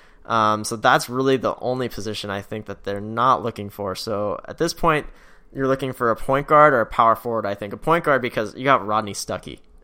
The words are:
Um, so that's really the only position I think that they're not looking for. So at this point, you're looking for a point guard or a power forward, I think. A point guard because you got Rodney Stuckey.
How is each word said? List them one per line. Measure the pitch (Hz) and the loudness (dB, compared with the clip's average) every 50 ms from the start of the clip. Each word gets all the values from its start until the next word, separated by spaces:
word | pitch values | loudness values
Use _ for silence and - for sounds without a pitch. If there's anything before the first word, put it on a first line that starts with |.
| - - - - - | -20 -20 -20 -18 -8
Um, | - 113 113 110 107 107 107 107 | -2 0 2 2 2 2 0 -2
so | - 117 | -6 -6
that's | 110 104 123 131 160 156 - | 0 4 4 4 4 2 -2
really | 123 127 135 135 135 127 | -2 0 2 2 2 2
the | 101 110 - - | 0 -2 -4 -4
only | - 120 127 127 127 113 | -4 -4 -4 -4 -4 -6
position | - - 101 110 104 - - 104 | -8 -8 -8 -8 -8 -8 -8 -8
I | 98 101 | -8 -8
think | 95 - 113 110 104 | -8 -8 -10 -10 -10
that | - 101 - - | -10 -14 -10 -8
they're | 101 98 101 | -8 -6 -6
not | 101 107 113 117 120 131 131 78 95 | -8 -6 -4 0 2 2 2 2 0
looking | 117 110 - 101 101 | -4 -6 -8 -10 -12
for. | - - 101 98 92 | -10 -8 -6 -6 -6
So | - - 113 107 101 104 104 90 - - | -6 -6 -6 -4 -2 -2 -4 -4 -6 -8
at | - - - | -12 -4 -2
this | 160 170 160 | -2 -2 0
point, | - - 165 156 151 135 - - - - - - - - - - | 2 2 2 2 2 0 -6 -12 -20 -20 -20 -20 -20 -20 -14 -6
you're | 139 135 131 | -2 0 2
looking | 135 135 139 131 127 | 2 0 0 -4 -4
for | - 123 117 | -2 0 0
a | 110 - | 0 0
point | - - 135 139 143 - | 0 0 0 0 2 4
guard | 156 151 151 151 139 | 6 8 8 8 6
or | 123 | 4
a | 110 | 2
power | - - - 120 113 110 | 0 2 4 4 4 4
forward, | - - 120 117 113 104 | 2 0 -4 -4 -4 -4
I | 98 101 | -4 -6
think. | 101 107 101 | -6 -8 -10
A | 110 - | -10 -6
point | - 156 160 170 - | -2 0 0 2 2
guard | 151 143 131 | 2 0 2
because | 117 120 - 131 110 104 - | 0 -2 -4 -4 -4 -6 -6
you | - 127 | -4 0
got | 139 135 117 92 | 2 2 2 2
Rodney | 104 107 110 107 101 98 | 0 0 -2 -2 -2 -6
Stuckey. | - - - 98 90 - - 67 - - - - - | -8 -8 -8 -8 -8 -8 -12 -14 -16 -18 -20 -20 -18